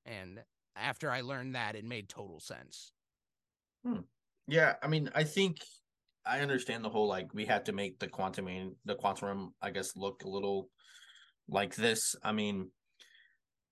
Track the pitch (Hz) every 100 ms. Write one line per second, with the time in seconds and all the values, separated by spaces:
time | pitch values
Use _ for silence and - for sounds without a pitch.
0 | - 107 92 101 - _ _ - 123 -
1 | 151 127 127 135 131 127 107 107 113 120
2 | 98 - 101 78 - 62 67 - - _
3 | _ _ _ _ _ _ _ _ 247 208
4 | - _ _ _ - 156 151 - 147 156
5 | 147 147 156 196 196 156 - - _ _
6 | _ _ 110 131 143 131 123 113 110 110
7 | 104 92 87 104 104 104 - 98 101 -
8 | 95 - 95 95 95 92 95 - - -
9 | 104 190 202 196 185 - 202 196 - 95
10 | 98 - 95 98 98 98 - _ - -
11 | - - - _ - 98 98 - 113 110
12 | - - 107 107 104 98 92 _ _ _
13 | - - - _ _ _ _